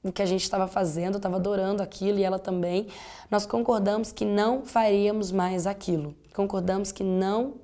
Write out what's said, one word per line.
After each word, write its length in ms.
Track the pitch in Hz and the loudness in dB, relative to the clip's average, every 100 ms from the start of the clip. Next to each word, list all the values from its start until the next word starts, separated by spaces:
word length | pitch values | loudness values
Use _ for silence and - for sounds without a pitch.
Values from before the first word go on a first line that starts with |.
o 80 | 190 | -6
que 80 | 185 | -2
a 60 | 196 | 0
gente 220 | 185 180 | 0 0
tava 180 | 196 190 | 0 0
fazendo, 460 | 196 180 156 180 | 0 0 0 -2
eu 60 | 202 | -2
tava 160 | 196 185 | -2 -2
adorando 460 | 185 202 190 202 | 0 0 0 -2
aquilo 360 | 190 - 196 202 | -4 -2 0 2
e 60 | |
ela 140 | 190 185 | 2 0
também, 480 | 190 185 175 180 214 - - - - | -2 -2 0 0 -2 -12 -18 -18 -2
nós 160 | 208 202 | -2 0
concordamos 680 | 233 240 226 196 208 220 | -2 2 2 2 0 -2
que 100 | - | -2
não 440 | 208 202 214 262 262 | 0 2 2 2 0
faríamos 640 | 233 220 202 208 214 196 | 2 4 4 2 0 0
mais 340 | 190 180 185 175 | 0 0 0 -2
aquilo. 480 | 202 - 165 147 147 - | -4 -2 -2 -2 -10 -14
Concordamos 580 | - 202 190 185 190 196 | -2 -2 0 0 0 -2
que 100 | - | -2
não, 520 | 190 185 190 208 262 - | 0 2 2 2 -2 -6